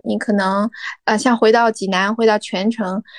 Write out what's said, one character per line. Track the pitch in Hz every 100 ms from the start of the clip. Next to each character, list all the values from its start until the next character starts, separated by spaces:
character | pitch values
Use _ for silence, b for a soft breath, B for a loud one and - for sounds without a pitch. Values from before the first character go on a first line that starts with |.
你 | 220 214
可 | -
能， | 202 190 196 220 B B B -
呃， | 220
像 | 254 233
回 | 220
到 | 233 226
济 | 220 190
南， | 185 196
回 | 226 226
到 | 214
全 | - 185 208
城， | 226 185 196 B